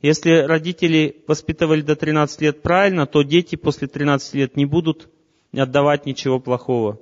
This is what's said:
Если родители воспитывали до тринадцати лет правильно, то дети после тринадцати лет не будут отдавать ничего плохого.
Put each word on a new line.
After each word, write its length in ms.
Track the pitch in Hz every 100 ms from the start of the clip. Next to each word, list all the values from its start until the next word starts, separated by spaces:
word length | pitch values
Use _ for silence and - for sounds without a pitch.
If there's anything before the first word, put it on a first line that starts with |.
Если 300 | 143 156 170
родители 920 | 165 143 160 156 180 175 160 151 - -
воспитывали 540 | 151 - 160 165 156
до 160 | 147 151
тринадцати 480 | 156 156 147 -
лет 180 | 151 147
правильно, 440 | - 175 202 185 139
то 160 | 151
дети 340 | 143 160 175 170
после 320 | - 139 139
тринадцати 480 | - 147 139 - 143
лет 200 | 135 -
не 100 | 143
будут 420 | 156 160 156 - _ _ _ _ -
отдавать 500 | 131 135 143 147 139
ничего 340 | 131 135 131
плохого. 600 | 123 123 - 123 107 104